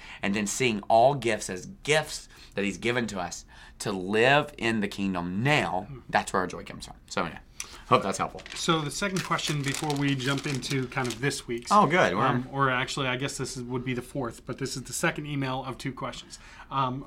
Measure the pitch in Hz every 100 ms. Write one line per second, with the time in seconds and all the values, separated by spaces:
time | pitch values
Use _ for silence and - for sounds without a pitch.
0 | - - 98 104 101 - 131 104 - 113
1 | 127 143 113 107 - 92 95 95 - 156
2 | 151 - - - - - 98 87 107 123
3 | 110 98 87 - - - - - 117 95
4 | 90 110 123 147 147 - 113 113 101 -
5 | 98 90 87 95 131 147 90 90 107 131
6 | - 107 - 98 92 85 - - - -
7 | - - 85 69 - - - - - 123
8 | 98 92 82 - - - - 160 147 -
9 | 202 190 - 156 - 151 135 135 156 143
10 | 143 139 127 139 147 131 - 139 123 139
11 | 123 107 139 139 - 117 - 208 151 180
12 | 107 95 131 131 131 135 135 127 127 -
13 | 131 127 135 - 123 131 123 127 127 123
14 | 123 - 117 - - 123 135 139 120 -
15 | 170 160 147 143 135 131 131 117 139 -
16 | 127 - - - - - - 135 131 131